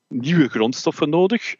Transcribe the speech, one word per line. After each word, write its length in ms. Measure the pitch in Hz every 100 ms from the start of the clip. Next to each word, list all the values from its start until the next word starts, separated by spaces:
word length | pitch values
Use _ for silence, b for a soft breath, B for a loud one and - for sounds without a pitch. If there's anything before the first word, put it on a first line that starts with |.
| _
nieuwe 420 | 123 131 170 127
grondstoffen 600 | 113 113 - 165 - 151
nodig. 460 | 165 190 233 -